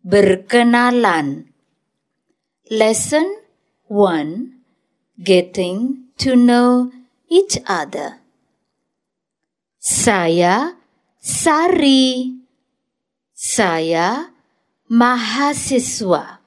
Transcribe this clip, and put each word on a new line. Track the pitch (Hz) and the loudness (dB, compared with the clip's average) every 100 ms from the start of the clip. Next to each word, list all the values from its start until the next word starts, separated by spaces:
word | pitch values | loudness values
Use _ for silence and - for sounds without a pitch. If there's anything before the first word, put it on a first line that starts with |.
berkenalan. | 180 202 190 190 - 240 240 240 240 247 214 165 143 139 - _ _ _ _ _ _ _ _ _ _ _ _ | 2 2 4 2 0 2 2 2 2 2 0 0 -4 -8 -14 _ _ _ _ _ _ _ _ _ _ _ _
Lesson | 220 220 220 - 302 349 415 _ _ _ _ _ | 0 0 0 -2 -2 -2 -6 _ _ _ _ _
one, | 208 196 160 147 190 254 _ _ _ _ _ _ - | 2 2 2 -6 -8 -12 _ _ _ _ _ _ -10
getting | 180 180 180 - 180 190 254 262 - - | 2 2 2 -6 -6 -4 -6 -6 -14 -6
to | 269 | 0
know | 254 240 240 247 247 247 - _ _ _ | 4 4 4 2 2 -2 -10 _ _ _
each | 349 392 - - | 0 0 -6 -6
other. | 180 147 - 143 - _ _ _ _ _ _ _ _ _ _ _ _ _ _ _ _ | -6 -6 -10 -12 -14 _ _ _ _ _ _ _ _ _ _ _ _ _ _ _ _
Saya | - - - 196 170 170 175 202 311 - _ _ _ _ | -6 -2 0 0 0 2 2 0 -2 -10 _ _ _ _
Sari. | - - 330 311 349 359 285 262 262 254 254 254 _ _ _ _ _ _ _ _ _ - | -10 -4 0 2 2 2 2 2 2 -2 -8 -12 _ _ _ _ _ _ _ _ _ -12
Saya | - - 196 165 160 165 175 254 349 _ _ _ _ _ _ | -6 -2 -2 -2 -2 0 -2 -4 -10 _ _ _ _ _ _
mahasiswa. | 233 240 254 220 240 285 285 - 254 - - 196 156 - - | 2 2 0 -4 -2 -2 -4 -2 -2 -2 -6 -2 -2 -2 -20